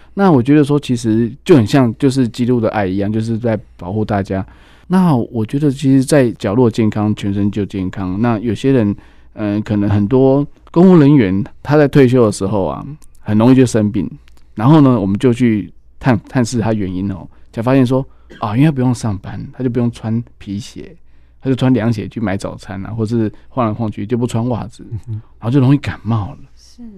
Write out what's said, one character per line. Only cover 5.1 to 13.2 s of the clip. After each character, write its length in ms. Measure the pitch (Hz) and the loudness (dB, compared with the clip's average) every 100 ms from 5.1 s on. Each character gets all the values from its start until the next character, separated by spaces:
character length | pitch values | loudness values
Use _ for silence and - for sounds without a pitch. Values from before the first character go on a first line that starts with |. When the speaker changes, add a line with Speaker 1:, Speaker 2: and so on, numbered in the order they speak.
| 127 | 0
Speaker 1:
我 300 | - 117 110 | -2 -4 -4
觉 120 | 143 | -2
得 120 | 151 | -2
其 200 | 139 139 | 0 2
实 140 | 135 | 2
在 260 | 127 147 120 | 4 2 2
角 220 | - 107 | -2 -2
落 160 | 117 117 | 2 2
健 200 | 120 107 | 2 -2
康， 240 | 107 107 | 0 -4
全 180 | 107 101 | -4 -4
身 180 | 101 101 | -2 -2
就 140 | 104 | -2
健 240 | 95 101 95 | -6 -6 -6
康。 320 | - 92 95 | -6 -6 -2
那 180 | 120 110 | -2 -2
有 140 | 117 | -4
些 180 | 98 135 | -2 0
人， 220 | 135 101 101 - - - | 2 0 -4 -10 -20 -20
嗯， 300 | - 104 104 | -8 -4 -4
可 140 | 107 104 | -2 -2
能 120 | 104 | 0
很 180 | 104 101 | 0 2
多 400 | 131 135 139 147 - - | 2 4 2 -2 -10 -4
公 200 | 170 190 | 4 6
务 80 | 180 | 8
人 160 | 139 147 | 6 6
员 260 | 95 95 - - | 4 0 -4 -8
他 160 | - 151 | 0 2
在 100 | 143 | 4
退 180 | 147 127 | 4 4
休 200 | 127 110 | 4 2
的 40 | |
时 160 | - 95 | 0 -4
候 200 | 107 82 | -2 -4
啊， 180 | 67 - 151 - - | -6 -12 -16 -20 -14